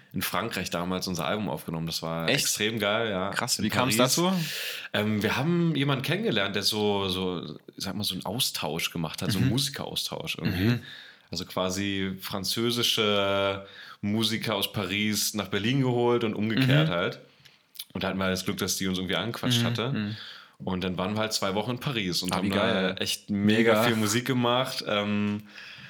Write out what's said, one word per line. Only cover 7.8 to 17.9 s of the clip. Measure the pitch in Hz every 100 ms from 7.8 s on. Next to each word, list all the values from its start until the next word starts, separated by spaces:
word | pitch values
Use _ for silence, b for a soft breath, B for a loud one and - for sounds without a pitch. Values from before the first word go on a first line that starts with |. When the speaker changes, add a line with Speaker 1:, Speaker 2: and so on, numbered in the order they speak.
| 98
Speaker 1:
sag | 98
mal, |
so | 98 90
einen | -
Austausch | 117 - - 78 80 -
gemacht | 87 80 -
hat, | 95
so | 95
einen | 90
Speaker 2:
Mhm. |
Speaker 1:
Musikeraustausch | 123 139 - - - - - - -
irgendwie. | 85 90 107
Speaker 2:
Mhm. | 120 B B B B B
Speaker 1:
Also | 87 92
quasi | 98 92 92 101 98 95 92
französische | - 101 92 117 117 117 117 - 107 104 98 98 98 98 B B B B
Musiker | 104 110 110 110 113 101
aus | 98
Paris | 110 90 101 107 104 -
nach | 104 95
Berlin | 101 107 139
geholt | 127 120 120 120
und | 113
umgekehrt | 104 110 110 131 147 160
Speaker 2:
Mhm. |
Speaker 1:
halt. | 87 107 - - b b b _ - -